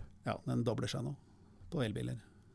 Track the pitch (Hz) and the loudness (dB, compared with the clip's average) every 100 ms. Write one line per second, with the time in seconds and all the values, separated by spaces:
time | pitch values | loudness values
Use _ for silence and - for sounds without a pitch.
0 | - - 123 101 - 123 117 107 120 120 | -6 -6 -2 0 0 2 2 2 2 0
1 | 127 139 - - - - - 165 113 113 | -2 -6 -12 -20 -20 -18 -4 0 2 2
2 | 120 123 - - - | -2 -4 -8 -20 -20